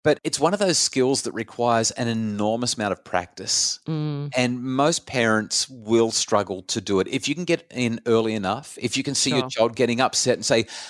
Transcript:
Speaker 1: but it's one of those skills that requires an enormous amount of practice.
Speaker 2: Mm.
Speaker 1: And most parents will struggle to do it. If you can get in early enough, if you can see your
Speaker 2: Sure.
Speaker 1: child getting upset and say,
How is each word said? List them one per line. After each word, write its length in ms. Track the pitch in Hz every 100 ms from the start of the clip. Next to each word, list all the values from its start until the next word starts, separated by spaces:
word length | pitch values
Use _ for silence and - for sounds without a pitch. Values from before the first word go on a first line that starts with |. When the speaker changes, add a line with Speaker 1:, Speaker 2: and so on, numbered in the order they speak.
| 156
Speaker 1:
but 160 | 147
it's 160 | 156 143
one 140 | 156
of 60 | 196
those 180 | 196 151
skills 460 | - 135 127 135
that 100 | 110
requires 580 | 110 110 - 120 117 113
an 160 | - 117
enormous 680 | 113 110 104 104 113 123 -
amount 180 | 104
of 100 | 92
practice. 760 | - 90 90 - 95 - - - -
Speaker 2:
Mm. 460 | 156 151 143 143
Speaker 1:
And 300 | 127 123 123
most 420 | 131 131 151 170 -
parents 640 | 131 113 110 107 - -
will 420 | 131 107 113 113
struggle 500 | - - 104 98 95
to 160 | - 110
do 220 | 101 98
it. 80 | 92
If 180 | 131 135
you 80 | 147
can 80 |
get 240 | 170 170 -
in 280 | 123 120 117 120
early 300 | 113 113 110
enough, 420 | 95 117 - -
if 140 | 123 135
you 80 |
can 120 | 139 135
see 160 | 139
your 100 | -
Speaker 2:
Sure. 80 | 127
Speaker 1:
child 260 | 113 113 113
getting 240 | 120 120
upset 360 | 131 - 127 117
and 100 | -
say, 200 | 117 113 -